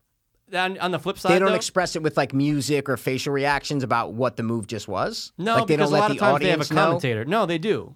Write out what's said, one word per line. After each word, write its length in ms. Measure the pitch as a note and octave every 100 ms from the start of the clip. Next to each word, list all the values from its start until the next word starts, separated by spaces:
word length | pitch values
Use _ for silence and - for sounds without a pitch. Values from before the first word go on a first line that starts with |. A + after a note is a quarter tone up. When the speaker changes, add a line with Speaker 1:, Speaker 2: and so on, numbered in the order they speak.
| _ _ _ _ _
Speaker 1:
On, 240 | F3+ F#3 F#3+
on 120 | F3+
the 80 | E3
flip 200 | F3+ G3
side, 120 | F#3+
Speaker 2:
They 60 | F3+
don't 100 | G3
Speaker 1:
though 40 |
Speaker 2:
express 400 | A3 - F#3 F3
it 80 | E3+
with, 140 | D#3 D#3
like, 180 | C#3
music 540 | C3+ C#3+ D3 B2 D3 C#3
or 80 | B2+
facial 360 | - C3 D3
reactions 520 | C#3 C#3 C#3+ - D3
about 280 | A#2+ A#2+ F#2
what 240 | G#2+ B2 -
the 60 |
move 240 | A2+ A#2 G#2
just 220 | A2 G#2
was? 440 | F#2+ E3 A3+ - -
Speaker 1:
No, 160 | G3
Speaker 2:
Like, 120 | A3+ A3+
they 60 | D3+
Speaker 1:
because 140 | D3
Speaker 2:
don't 80 | D3+
Speaker 1:
a 20 |
Speaker 2:
let 0 |
Speaker 1:
lot 100 | D3
of 60 | C#3
Speaker 2:
the 40 |
Speaker 1:
times 200 | - C#3+
they 80 | F#3
have 80 | D#3+
a 40 |
Speaker 2:
audience 80 | D3+
know? 120 | D#3 D3+
Speaker 1:
commentator. 380 | F3 C3+ A2
No, 220 | B2 A3 F3+
they 120 | E3
do. 360 | G#3 D3 F2